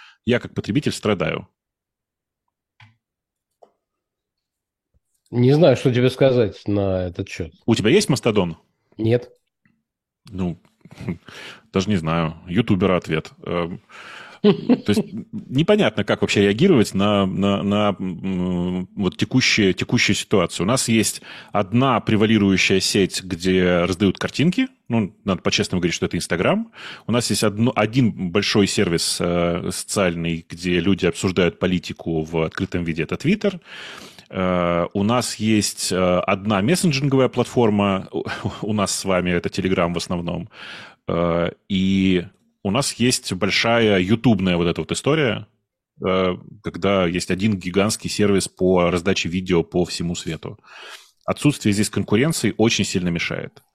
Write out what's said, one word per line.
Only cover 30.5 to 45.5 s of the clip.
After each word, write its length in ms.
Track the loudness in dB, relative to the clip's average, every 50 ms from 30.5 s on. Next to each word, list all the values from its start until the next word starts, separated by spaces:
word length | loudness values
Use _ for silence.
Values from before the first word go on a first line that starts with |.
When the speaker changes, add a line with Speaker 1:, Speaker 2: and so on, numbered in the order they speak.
| -14 -8 -4 -2 0 2
Speaker 1:
люди 260 | 2 2 0 2 0
обсуждают 520 | -2 -2 0 -4 -2 0 2 0 0 0 0
политику 640 | 0 0 0 -2 -2 -6 -12 -10 -6 -4 -4 -4
в 200 | -4 -4 -2 -2
открытом 420 | -2 -2 -4 -6 -6 -4 -4 -4 -4
виде. 200 | -4 -4 -4 -4
Это 100 | -4 -6
Twitter. 460 | -2 0 0 0 0 0 -2 -4 -4 -12 -20 -20 -18 -18 -18 -18 -18 -20 -20 -20 -20 -20 _
Э, 580 | -6 -4 -2 0 0 0 0 0 0 0 -2 -2
у 100 | -2 -2 0
нас 320 | 2 2 0 0 -4 -6
есть, 560 | -4 0 2 2 2 2 0 -4 -6 -6 -4
э, 40 | 0
одна 640 | 0 2 2 2 2 0 0 -2 -2 0 0 0 2
мессенджинговая 640 | 2 2 0 2 2 0 0 0 2 2 4 4 4 2
платформа, 800 | 2 -2 -2 0 2 2 2 4 4 2 2 2 0 -2 -4 -6
у, 120 | -8 -6 -6 -6 -8 -6 -6 -8 -6 -6
<laughs> 0 |
у 100 | -6 -4
нас 200 | -2 -2 -2 -2 -4 -4
с 60 | -2
вами 260 | 0 0 2 2 0
это 180 | -2 -2 -2 -4
Telegram 440 | -4 -2 -2 0 0 0 0 0 -2
в 20 |
основном. 520 | -4 -4 -4 -6 -6 -4 -6 -6 -6 -8 -12 -16 -18 -18 -18 -18 -18 -20 -20 -20 _ _
Э, 440 | -4 -2 0 0 0 0 0 -2 -2 -4 -10 _ -4
и 560 | -2 0 2 2 2 2 4 4 2 2 -2 -4 -12 _ _ _ _ _
у 80 | -4 -2
нас 220 | 0 0 -2 -2 -2
есть 380 | 0 0 0 0 -2 -4 -6
большая 680 | -4 -2 -2 0 0 0 2 2 4 4 4 4 4 4
ютубная 560 | 4 2 0 2 4 4 4 4 2 2 2
вот 100 | 2 0
эта 140 | 0 0 -2
вот 120 | -4 -6
история, 540 | -6 -2 0 0 0 2 0 0 -2 -4 -8 -14